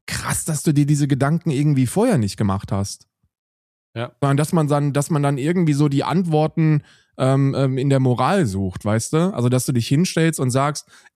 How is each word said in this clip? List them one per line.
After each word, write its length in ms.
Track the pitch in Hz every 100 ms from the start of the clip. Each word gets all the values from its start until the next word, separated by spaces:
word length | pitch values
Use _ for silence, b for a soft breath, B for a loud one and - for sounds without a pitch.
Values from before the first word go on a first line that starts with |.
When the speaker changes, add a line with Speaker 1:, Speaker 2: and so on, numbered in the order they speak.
| -
Speaker 1:
krass, 380 | - - -
dass 180 | - 151
du 100 | 170
dir 140 | 143 143
diese 220 | 147 143
Gedanken 420 | 139 139 165 165
irgendwie 360 | 135 147 135 123
vorher 320 | 190 247 156
nicht 180 | 101 -
gemacht 340 | 101 98 -
hast. 360 | 98 98 - _ _ _ _ _ _ _ _ _
Speaker 2:
Ja. 180 | 113 123 -
Speaker 1:
Sondern 160 | 139 139
dass 160 | 156
man 160 | 170 143
dann, 240 | 143 143
dass 180 | 139 139
man 120 | 147
dann 160 | 143 139
irgendwie 340 | 147 180 160
so 160 | 139 151
die 160 | 139
Antworten, 760 | - 165 175 151 156 - 156 151 b b b -
ähm, 360 | 131 135 139 139
ähm, 220 | 135 131
in 120 | 139
der 80 | 135
Moral 480 | 131 120 131 196 127
sucht, 380 | 95 95 -
weißt 280 | 104 113 -
du? 200 | 156 185
Also, 140 | 123 120
dass 160 | 127
du 80 | 139
dich 160 | 123 117
hinstellst 500 | 139 180 170 160 156
und 120 | 127
sagst, 360 | 131 143 143 - b b